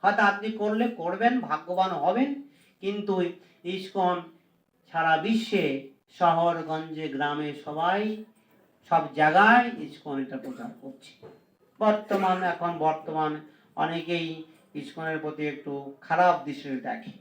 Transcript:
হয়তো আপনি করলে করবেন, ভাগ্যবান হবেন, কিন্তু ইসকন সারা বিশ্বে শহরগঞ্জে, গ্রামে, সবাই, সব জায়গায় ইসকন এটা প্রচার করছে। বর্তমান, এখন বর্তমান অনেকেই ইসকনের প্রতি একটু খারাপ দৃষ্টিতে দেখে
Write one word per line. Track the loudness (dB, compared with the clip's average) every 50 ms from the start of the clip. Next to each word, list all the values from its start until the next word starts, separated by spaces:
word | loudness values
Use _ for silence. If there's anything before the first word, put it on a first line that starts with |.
হয়তো | 4 4 4 6 4 4
আপনি | 4 2 -4 -6 -4 -2
করলে | -2 0 2 2 0 0 -2 -4
করবেন, | -4 -4 -2 2 2 2 2 2
ভাগ্যবান | -2 -2 -4 -6 -4 -4 0 0 2 0 0 0 2
হবেন, | 2 4 4 2 0 0 -8 -10 -18 _ _ _ _ _ _ -6
কিন্তু | -6 -4 -4 -2 -2 0 0 0 -2 -4 -8 -20 _ _ _ _ -8 -8
ইসকন | -8 -8 -6 -2 0 0 2 0 -2 -4 -12 -20 _ _ _ _ _ _ _ _ _ _ _
সারা | -4 -2 2 2 2 2
বিশ্বে | 2 0 0 0 0 0 0 2 2 2 -2 -4 -6 -10 -20 _ _ _ _ 2
শহরগঞ্জে, | 4 4 4 6 4 2 2 0 -4 -6 -6 -6 -6 -8 -8 -8 -8 -6
গ্রামে, | -4 -2 -2 -2 -2 -4 -4 -6 -6 -8 -10
সবাই, | -8 -4 -2 0 0 2 0 0 -2 -4 -8 -10 _ _ _ _ _ _ _ _ _ _ _ _ 2
সব | 2 2 2 0 0 4
জায়গায় | 4 6 8 8 8 8 8 6 4 2 -4 -8 -12
ইসকন | -12 -14 -16 _ -8 -6 -6 -6
এটা | -6 -8 -10
প্রচার | -10 -12 -14 -12 -14 -14 -14 -14
করছে। | -16 -18 -18 -18 -20 -20 -20 _ -20 -20 -20 _ _ _ _ _ _ _ _ _
বর্তমান, | 2 2 2 2 0 -2 0 2 2 2 2 2 0 -2 -2
এখন | -2 -2 -4 -2 0
বর্তমান | 0 0 0 0 -6 -6 -4 -2 -2 -2 -2 -6 -10 -18 _ _ _ _ _
অনেকেই | -4 -2 -2 -2 -6 -4 -4 -4 -4 -2 -4 -8 -10 -12 -18 -20 _ _ _ _
ইসকনের | -12 -12 -12 -12 -8 -6 -4 -4 -4
প্রতি | -6 -8 -6 -4 -6 -6 -6
একটু | -6 -10 -10 -8 -8 -10 -12 -16 _
খারাপ | -4 -2 2 4 6 4 4 2 -2
দৃষ্টিতে | -8 -10 -10 -8 -8 -8 -6 -6 -8
দেখে | -8 -8 -10 -16 -18 -18